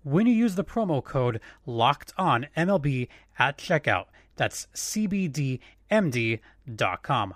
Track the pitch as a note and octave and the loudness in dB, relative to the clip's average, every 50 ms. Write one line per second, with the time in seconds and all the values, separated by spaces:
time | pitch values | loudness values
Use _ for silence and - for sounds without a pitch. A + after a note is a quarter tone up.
0 | - C#3 C#3 F3+ A3+ B3 A#3+ A3 A#3+ A#3 F3+ E3+ - - - A#3 A3 F#3 D#3 B2+ | -4 2 2 4 4 4 4 4 2 2 0 -2 -6 -4 -2 -2 0 0 0 -2
1 | - - - C3+ B2 B2 A2+ A2 - - - _ _ C#3 A#2+ A2+ A#2 C3 C#3+ - | -2 -2 -2 0 0 0 -2 -4 -8 -12 -20 _ _ -6 0 2 4 4 4 0
2 | - - - - F#3+ E3 B2+ A#2 C#3 - _ D#3+ E3+ F#3 G3+ F3+ C#3 D3 C3+ B2+ | -6 -10 -6 -2 2 2 2 2 0 -4 _ -2 0 2 2 2 2 0 -2 -2
3 | B2 - - - _ _ _ - B2 C3+ C#3+ - - - F3 D3+ - - G#2 F2+ | -4 -6 -10 -20 _ _ _ 0 0 0 0 -6 -2 0 0 0 2 2 0 0
4 | G2 _ _ - _ _ _ - B2 G#2+ - - - _ _ - - - - G#3+ | -2 _ _ -20 _ _ _ -2 -2 -2 -2 -8 -14 _ _ -10 -10 -6 -4 -4
5 | G#3+ G3 G3 G3 F#3+ D#3+ B2+ D3+ C#3+ C3 C3 - - - _ _ _ _ G#3 A3 | -2 -2 -2 -2 -2 -2 -2 -2 -2 -2 -4 -6 -10 -20 _ _ _ _ 2 2
6 | G3 D3+ A#2+ B2 A2+ A2+ A2+ G#2+ _ - _ _ _ - A2+ G#2+ - F#2+ F2+ - | 2 2 0 0 0 0 -2 -4 _ -18 _ _ _ -14 -4 -2 -2 -2 -2 -6
7 | - - C#3 A#2 G#2 G2 F#2 | -2 -2 0 0 0 -2 -6